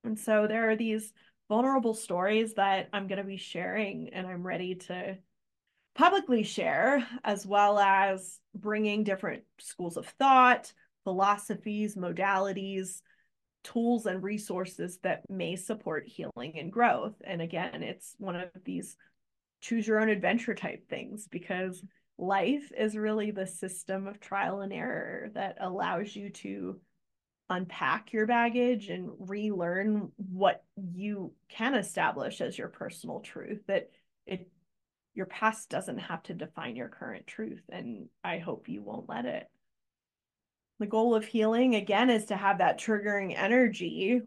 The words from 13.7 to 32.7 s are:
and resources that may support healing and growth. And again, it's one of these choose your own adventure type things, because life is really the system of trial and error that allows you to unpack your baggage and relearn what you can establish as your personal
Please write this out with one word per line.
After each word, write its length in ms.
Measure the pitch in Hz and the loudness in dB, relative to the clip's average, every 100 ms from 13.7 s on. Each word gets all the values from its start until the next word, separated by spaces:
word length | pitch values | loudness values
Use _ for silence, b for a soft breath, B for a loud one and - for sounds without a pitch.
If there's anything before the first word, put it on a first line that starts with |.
| 233 233 240 220 | 0 2 2 2
and 160 | 185 | -2
resources 760 | 190 208 - 180 180 - 175 175 | -2 -4 -4 -4 -4 -6 -8 -4
that 300 | 190 160 - | -4 -4 -4
may 240 | 190 165 | -6 -4
support 540 | 180 - 214 - 156 - | -6 -6 -6 -4 -4 -6
healing 500 | - 151 - 131 160 | -10 -10 -8 -10 -8
and 140 | 165 | -6
growth. 420 | 208 240 131 208 214 | 4 4 4 -2 -8
And 160 | - 175 | -8 -6
again, 420 | 165 165 180 156 | -4 -4 -4 -6
it's 300 | 135 185 - - | -8 -10 -14 -12
one 160 | 196 | -8
of 160 | 175 180 185 | -6 -8 -12
these 320 | - 180 - - b b _ _ _ _ | -8 -8 -8 -16 b b _ _ _ _
choose 260 | - 233 214 | -2 -2 2
your 120 | 214 | 4
own 120 | 220 | 4
adventure 440 | 202 180 233 233 | 4 2 2 0
type 340 | 208 - - _ | -4 -6 -8 _
things, 380 | 135 - 214 - | -10 -8 -12 -10
because 560 | 175 - 185 185 185 190 b b - | -10 -6 -4 -4 -6 -16 b b -8
life 520 | 180 196 185 285 285 - | 0 2 2 0 -2 -2
is 200 | 214 214 | -2 0
really 340 | 214 214 208 | 0 0 0
the 160 | 202 190 | -4 -6
system 600 | - 190 185 - 190 196 | -6 -8 -8 -6 -6 -6
of 140 | 208 | -12
trial 400 | - 196 170 196 | -6 -2 -2 -2
and 120 | 196 | -6
error 580 | 190 240 - - - - | -6 -4 -4 -6 -8 -8
that 220 | 214 190 - | -6 -6 -4
allows 560 | 185 185 175 175 208 | -6 -2 0 0 -4
you 140 | 208 202 | -8 -12
to 500 | - 202 196 - 190 _ _ _ _ _ _ _ | -10 -10 -8 -8 -8 _ _ _ _ _ _ _
unpack 640 | 180 175 - - 190 - | -4 -4 -4 0 -2 -2
your 140 | 220 214 | -2 2
baggage 640 | 240 233 240 247 240 202 | 4 4 2 2 2 -2
and 220 | 175 180 - | -8 -8 -12
relearn 920 | 190 202 214 196 170 180 208 214 196 - | -8 -4 -2 0 0 0 2 0 -2 -8
what 480 | 190 185 190 - _ - | -8 4 4 4 _ -10
you 560 | 185 180 208 202 175 - _ | -10 -6 -6 -6 -8 -12 _
can 260 | - 226 | -4 0
establish 680 | 262 - - 165 - 120 - | 0 0 0 0 0 -4 -4
as 180 | 120 - | -6 -4
your 100 | |
personal 520 | 107 | -10